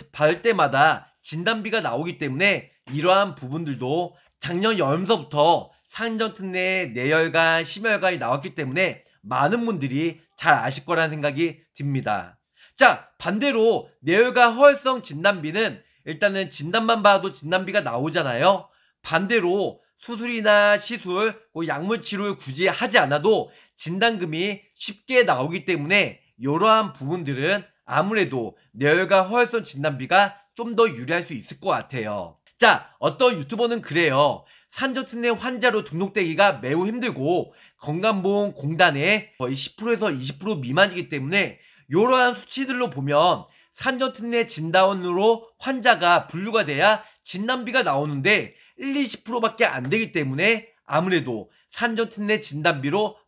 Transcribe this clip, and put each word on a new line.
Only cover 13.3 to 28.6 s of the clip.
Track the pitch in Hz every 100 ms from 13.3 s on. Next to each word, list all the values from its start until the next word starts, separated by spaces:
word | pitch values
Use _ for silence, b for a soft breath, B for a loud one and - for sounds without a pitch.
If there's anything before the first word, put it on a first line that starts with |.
| 202 277 226 226 185 - _
내열관 | 131 190 247 247 240
허혈성 | 226 285 277 262 254
진단비는 | - 143 190 190 156 185 220 113 _ _ -
일단은 | 156 202 190 180
진단만 | - 151 220 220 226
봐도 | 202 196 190
진단비가 | - 147 185 190 202
나오잖아요. | 131 117 151 170 143 120 170 190 - b b b
반대로 | - 165 190 233 175 196 160 - b b
수술이나 | - 233 240 233 214 208 208 208
시술, | - 226 185 180 220 214 _
뭐 | 160 165
약물 | 143 180 226
치료를 | - 196 202 196
굳이 | 135 131 180
하지 | 175 214 214
않아도 | 139 147 180 196 - b b b
진단금이 | 160 185 233 220 175 156 196 196 _
쉽게 | - - 202 - 262
나오기 | 180 127 143 180 -
때문에 | 165 143 202 147 - _ -
이러한 | 131 160 220 220 214
부분들은 | 131 131 180 143 131 151 202 196 _ -
아무래도 | 143 190 220 160 131 107 -